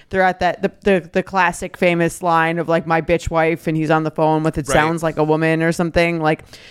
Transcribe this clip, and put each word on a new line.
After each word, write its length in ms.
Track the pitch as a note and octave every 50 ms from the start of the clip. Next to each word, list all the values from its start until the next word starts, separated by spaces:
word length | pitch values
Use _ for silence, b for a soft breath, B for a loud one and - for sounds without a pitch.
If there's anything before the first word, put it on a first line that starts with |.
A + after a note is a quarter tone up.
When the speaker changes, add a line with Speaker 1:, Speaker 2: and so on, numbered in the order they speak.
| B -
Speaker 1:
they're 120 | - F#3+
at 160 | F#3 F#3 F3+ F3+
that, 240 | F#3 F3 - -
the, 80 | - F#3+ - _
the, 280 | - G#3 G3 F3+ - E3 -
the 80 | F#3+
classic 540 | F3+ - G3 F#3+ F3+ E3+ E3+ - F#3+ F3+ -
famous 460 | - F#3+ F3 F3 E3+ E3+ E3 - -
line 380 | F#3 F3 E3 E3 D#3+ E3 E3+ E3+
of, 80 | D#3+ D#3+
like, 180 | E3 E3 D3+
"My 140 | D#3+ E3 E3
bitch 280 | D#3 - E3+ E3 - -
wife," 380 | E3+ E3 D#3+ D#3+ E3 D3 -
and 100 | E3+ D#3
he's 140 | D#3+ D#3 D3+
on 140 | D#3+ D#3+ D#3
the 60 | D#3
phone 320 | - - D#3+ D#3 D#3 D#3 D#3
with, 120 | D#3+ -
"It 120 | D#3 C#3+ -
Speaker 2:
Right. 40 | C3+
Speaker 1:
sounds 280 | D#3 D3+ D#3+ E3+ E3
like 140 | D#3+ D#3+ D#3
a 80 | D#3+ D#3
woman," 360 | D3+ D#3 D#3 D#3+ D#3+ D#3+ D#3+
or 120 | E3 E3
something. 480 | E3 - F3 E3 - F3 E3+ E3+ E3+ E3
Like, 240 | D#3 D#3 D#3+ - B B B B B B